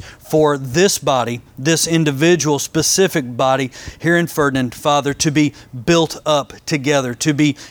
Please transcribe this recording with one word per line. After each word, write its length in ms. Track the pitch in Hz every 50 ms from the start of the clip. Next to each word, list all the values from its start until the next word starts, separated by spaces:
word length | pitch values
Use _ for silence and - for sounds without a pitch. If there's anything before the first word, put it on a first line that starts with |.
| - - - -
for 380 | - - - 156 156 147 147
this 420 | 139 135 131 120 170 185 202 - -
body, 420 | - 147 139 127 117 117 120 117 - - - -
this 280 | 131 156 165 156 -
individual 720 | 160 165 165 160 151 139 131 151 170 180 165 131 156 147 135
specific 760 | - - - 160 147 - - - 196 180 - 170 131 120 123
body 340 | 117 135 131 131 135 135 123 - - - - - -
here 160 | - 160 175
in 100 | 170 170
Ferdinand, 480 | - - - 147 139 131 135 127 120 -
Father, 400 | - - 151 147 143 135 143 135
to 160 | - - 160
be 220 | 139 156 151 147 - - - - - 123 113
built 360 | - 170 165 165 156 - - -
up 280 | 151 151 143 127 - - - -
together, 480 | - 160 147 127 143 147 139 131 127 120
to 180 | - 135 156 147
be 240 | 135 151 151 127 - - -